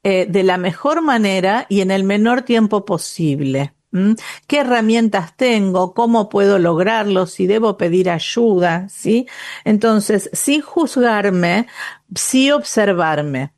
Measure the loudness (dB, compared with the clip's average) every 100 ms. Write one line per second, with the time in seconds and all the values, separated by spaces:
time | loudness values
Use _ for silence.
0 | 0 0 0 2 2 0 -2 -4 -2 0
1 | 0 0 0 0 0 -2 -2 -2 0 0
2 | 0 2 2 0 0 2 2 0 -2 -6
3 | -6 -4 -2 -2 -2 -2 -4 _ _ 0
4 | 0 0 -6 -18 -4 -2 2 0 2 2
5 | 2 -2 -6 -2 0 2 0 0 0 0
6 | 2 2 2 2 4 4 2 2 0 0
7 | 0 0 -2 -2 0 2 0 0 0 2
8 | 0 -2 -4 0 2 2 0 -2 -6 -8
9 | 0 0 -2 -14 -16 -8 0 2 2 2
10 | 2 -2 -2 -6 -2 -2 -2 -2 -2 2
11 | 2 2 0 0 0 0 -4 -10 -16 -16
12 | _ -8 -2 2 2 2 0 0 2 2
13 | 0 0 -2 -4 -6